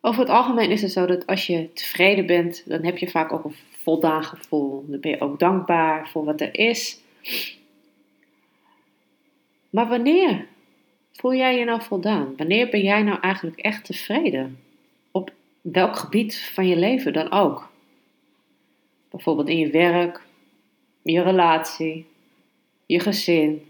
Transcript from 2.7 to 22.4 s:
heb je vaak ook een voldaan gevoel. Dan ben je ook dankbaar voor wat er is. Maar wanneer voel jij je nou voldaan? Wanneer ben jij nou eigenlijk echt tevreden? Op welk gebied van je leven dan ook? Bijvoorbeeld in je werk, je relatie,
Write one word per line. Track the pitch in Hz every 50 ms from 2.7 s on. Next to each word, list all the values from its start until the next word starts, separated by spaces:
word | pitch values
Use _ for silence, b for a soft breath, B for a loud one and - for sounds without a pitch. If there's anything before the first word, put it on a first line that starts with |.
| - 160 160
heb | 175 175
je | 175 - 208
vaak | - 165 160 160
ook | 160 160 -
een | 147 - - - _
voldaan | - - - - 160 156 170 160 156 156 156
gevoel. | - - - - _ - 151 143 139 135 139 139
Dan | 147 143 131
ben | - 160
je | - -
ook | - 143 143 143
dankbaar | 175 180 190 185 170 - 170 165 160 160 156 156 156 -
voor | - 160 151
wat | 151 151 151
er | 156 - -
is. | - 220 233 233 226 - - - - _ _ _ B B B B B B B B B B _ _ _ _ _ _ _ _ _ _ _ _ _ _ _ _ _ _ _ _ _ _ _ _ _ _ _ _ _ _ _ _ _ _ _ _ _ _ _ _ _
Maar | - 226 233
wanneer | 226 240 226 240 277 320 370 381 311 196 202 - - _ _ _ _ _ _ _ _ _ _ _ _
voel | _ - - 247 262
jij | 262 262 254 254
je | 247 240
nou | 233 233 226
voldaan? | 220 - 202 190 170 208 214 165 143 135 135
Wanneer | - 156 165 196 220 240 233
ben | 226 214
jij | 196 196 202 214 214
nou | 208 196 -
eigenlijk | - 185 196 190 - 165 165
echt | - - 214 208 - -
tevreden? | - 180 - - - 208 294 339 262 156 131 131 135 131 127 _ _ _ _ _ _ _ _ _ _
Op | _ 190 180 - _ _ _ _ _ _
welk | _ 180 170 185 185 - -
gebied | - - - - 214 233 214 - - - - -
van | - 185
je | 185 180
leven | 165 180 214 262 254 262 151 135
dan | 156 156 -
ook? | - 202 196 160 - - - - _ _ _ _ _ _ _ _ _ _ _ _ _ _ _ _ _ _ _ _ _ _ _ _ _ _ _ _
Bijvoorbeeld | - 180 - - 156 147 143 143
in | 165
je | 165 156 151
werk, | 143 160 175 175 170 175 175 170 175 - - _ _ _ _ _ _ _ _ _ _ _ _ _ _ _
je | _ 156 160 175
relatie, | 175 185 190 185 170 170 160 160 156 - - - 165 160 156 160 160 _ _ _ _ _ _ _